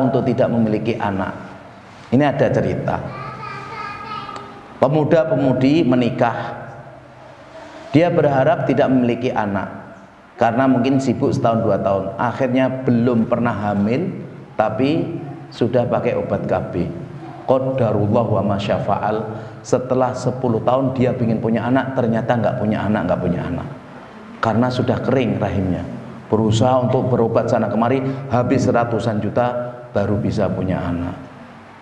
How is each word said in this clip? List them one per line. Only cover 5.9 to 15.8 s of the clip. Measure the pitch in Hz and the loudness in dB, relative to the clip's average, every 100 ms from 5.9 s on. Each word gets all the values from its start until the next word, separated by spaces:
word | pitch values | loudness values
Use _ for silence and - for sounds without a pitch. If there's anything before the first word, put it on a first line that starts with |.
| 127 117 - 120 110 - - - - - - - - - - - - - - - 143 | 2 2 2 0 -2 -6 -10 -12 -16 -18 -20 -20 -20 -20 -20 -20 -20 -18 -18 0 4
Dia | 175 | 4
berharap | 170 147 135 139 175 - | 4 4 4 4 2 2
tidak | 131 127 | 2 4
memiliki | 131 120 117 127 | 4 4 2 0
anak | 113 104 98 92 - - - - - - - | 0 -2 -2 -4 -10 -16 -20 -20 -20 -16 0
karena | 117 113 135 | 2 4 4
mungkin | 123 123 135 | 4 4 2
sibuk | - 110 - | 2 2 0
setahun | - 120 113 | 2 2 2
dua | 107 98 | 2 2
tahun. | 98 98 95 - | 2 0 -2 -2
Akhirnya | 120 110 131 127 131 131 | -2 0 0 2 2 0
belum | 131 117 120 113 110 | 0 2 4 2 2
pernah | 120 117 95 | 0 0 -2
hamil, | 104 101 101 127 190 - - - - - | -2 0 0 0 -2 -6 -12 -16 -6 -2
tapi | 107 - 135 165 165 - - - - | 0 2 2 2 -2 -6 -10 -12 -12
sudah | - 117 127 | -2 0 2